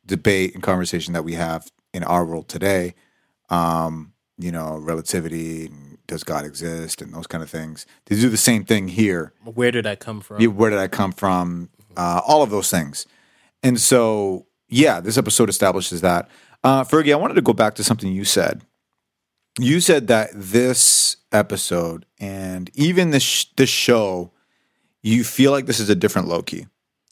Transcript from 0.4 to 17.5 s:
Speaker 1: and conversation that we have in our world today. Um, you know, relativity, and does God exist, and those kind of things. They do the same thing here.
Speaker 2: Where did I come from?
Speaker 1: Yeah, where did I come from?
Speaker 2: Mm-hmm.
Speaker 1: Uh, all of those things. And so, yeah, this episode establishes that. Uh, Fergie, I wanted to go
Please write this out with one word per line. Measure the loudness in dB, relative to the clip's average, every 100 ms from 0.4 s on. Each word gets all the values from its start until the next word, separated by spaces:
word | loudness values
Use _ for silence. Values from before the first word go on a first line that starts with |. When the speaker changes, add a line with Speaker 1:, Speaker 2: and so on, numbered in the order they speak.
| 0
Speaker 1:
and | -4
conversation | -2 -2 -2 -6 -6
that | -6
we | -6
have | -6 -6 -6 -10 _ _
in | -4
our | 0 0
world | 0 -4 -8
today. | -4 0 0 -2 -8 _ _ _ _ -4
Um, | -2 0 0 -2 -6 -14 _ _ -12
you | -8
know, | -8 -8 -10
relativity, | -6 -6 -4 -6 -4 -8 -8 -10 -12
and | -16 -20 -20 -12
does | -12
God | -8 -8 -8
exist, | -10 -10 -8 -10 -12
and | -12
those | -16 -12
kind | -12
of | -10
things. | -12 -12 -16 -20 _ -6
They | 0
do | 2
the | 2
same | 2 2
thing | 2 0 0
here. | 0 0 0 -6 _
Speaker 2:
Where | -12 -2 0
did | 0 -4
I |
come | -8 -10 -14
from? | -10 2
Speaker 1:
Yeah, | 2
where | 4 2
did | 2
I | -2
come | -2 -4
from? | -2 0 0 -2 -6 -12 _ _
Speaker 2:
Mm-hmm. | -6
Speaker 1:
Uh, | -2 -2 4
all | 4
of | 4
those | 0 -2
things. | -2 -4 -10 -14 _ _ _ _ _
And | 0 2
so, | 4 4 4 2 -2 -4 -10 _ -4
yeah, | 4 4 4
this | 0 -2
episode | 0 2 2
establishes | 2 0 0 -4 -2
that. | 0 0 -2 _ _ _
Uh, | 2 2
Fergie, | 4 2 4
I | 2
wanted | 2
to | 2
go | 2